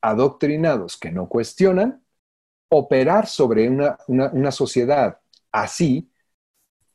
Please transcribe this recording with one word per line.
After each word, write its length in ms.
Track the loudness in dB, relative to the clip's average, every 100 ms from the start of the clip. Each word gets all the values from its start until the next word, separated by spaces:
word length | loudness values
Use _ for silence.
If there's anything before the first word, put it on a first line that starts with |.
adoctrinados 960 | -2 2 0 0 -4 0 0 -2 -4 -12
que 140 | -10
no 160 | -8 -4
cuestionan, 760 | -4 -4 0 2 2 0 -4 _ _ _ _ _ _ 0
operar 580 | 0 2 2 2 2 0
sobre 400 | 0 2 2 2
una, 300 | 2 -2 -2 -4
una, 220 | -2 0
una 200 | -2 -2
sociedad 680 | -2 -2 0 0 2 0 -4 _ _ _
así, 580 | -6 -4 -2 0 0 -6 _ _ _ _ _ _ _ _